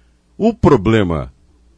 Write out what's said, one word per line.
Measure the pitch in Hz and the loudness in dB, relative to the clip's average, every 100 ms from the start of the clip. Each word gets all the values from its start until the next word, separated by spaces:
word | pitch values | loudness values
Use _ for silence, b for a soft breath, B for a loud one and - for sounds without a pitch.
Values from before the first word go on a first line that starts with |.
| _ _ _ - | _ _ _ -4
O | 214 | -2
problema | 220 170 131 95 110 90 78 65 - _ _ _ | 0 0 0 2 0 0 -4 -8 -16 _ _ _